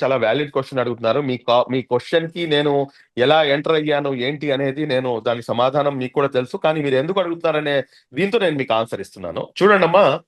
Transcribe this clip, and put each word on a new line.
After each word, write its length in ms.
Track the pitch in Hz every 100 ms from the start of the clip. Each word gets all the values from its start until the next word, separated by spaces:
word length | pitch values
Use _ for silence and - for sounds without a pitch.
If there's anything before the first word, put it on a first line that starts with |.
చాలా 120 | 131 131
వ్యాలిడ్ 360 | 110 123 143
క్వశ్చన్ 280 | 139 131 135
అడుగుతున్నారు. 420 | 120 113 113 127
మీ 160 | 139 123
కా-, 280 | - 120 120
మీ 100 | 127
క్వశ్చన్‌కి 640 | - 123 - 170 165 175 170
నేను 400 | 147 147 143 139 _ _ -
ఎలా 260 | 123 156
ఎంటర్ 300 | 147 143 147
అయ్యాను, 420 | 160 151 143 147 131
ఏంటి 360 | 123 147 147
అనేది 340 | 131 139 135 151
నేను 340 | 127 127 113
దాని 240 | 117 117
సమాధానం 540 | 117 113 127 147 143 135
మీకు 160 | 127
కూడా 140 | - 139
తెలుసు. 300 | 127 127 196
కానీ 240 | 160 156
మీరు 140 | 143 131
ఎందుకు 240 | 156 190
అడుగుతున్నారనే 640 | 175 170 165 151 151 143 131 _ _
దీంతో 260 | 131 196 226
నేను 180 | 185 147
మీకు 160 | 127
ఆన్సర్ 280 | 113 117 98
ఇస్తున్నాను. 460 | 98 101 90 87 - -
చూడండమ్మా, 560 | 202 202 247 185 165 151